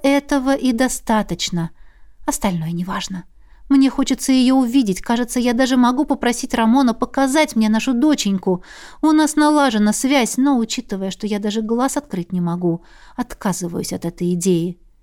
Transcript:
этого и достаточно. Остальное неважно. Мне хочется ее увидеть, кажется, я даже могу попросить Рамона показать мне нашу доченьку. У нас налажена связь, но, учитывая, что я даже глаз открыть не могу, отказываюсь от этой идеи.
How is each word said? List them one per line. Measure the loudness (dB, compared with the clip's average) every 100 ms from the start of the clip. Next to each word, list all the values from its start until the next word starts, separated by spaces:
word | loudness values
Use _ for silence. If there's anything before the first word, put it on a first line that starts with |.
этого | 2 0 0 -2 0 0
и | 0
достаточно. | 0 -2 -2 -2 -2 -2 -6 -4 -4 -6 -10 -20 _ -20 -10 -6
Остальное | -4 -4 -4 -6
неважно. | -6 -6 -8 -8 -12 -14 -20 -20 -20 0
Мне | 4 4
хочется | 2 -2 -2 2
ее | 4 4 4
увидеть, | 4 2 2 -2
кажется, | -2 -2 -2 -2
я | 0
даже | 2 2 4
могу | 2 2 -2
попросить | 0 -2 -2 -4
Рамона | 0 4 4 2
показать | 0 -4 0 2 2 0 2
мне | 2
нашу | 2 0 2
доченьку. | 2 2 0 -2 -2 -4 -6 -20 -20 -2
У | 2
нас | 4 2 2
налажена | 4 4 2 2 0
связь, | 2 2 2 2 0
но, | 2 2
учитывая, | -2 -6 -8 -6 -6
что | -6 -6
я | -4
даже | -2 -4
глаз | -2 -2 -2 -4
открыть | -6 -8 -6
не | -4
могу, | -2 -2 -2 -2 -8 -20 -16 -10
отказываюсь | -10 -6 -6 -4 -6 -6 -8
от | -6 -8
этой | -4 -2 0
идеи. | 0 0 -2 -8 -20 _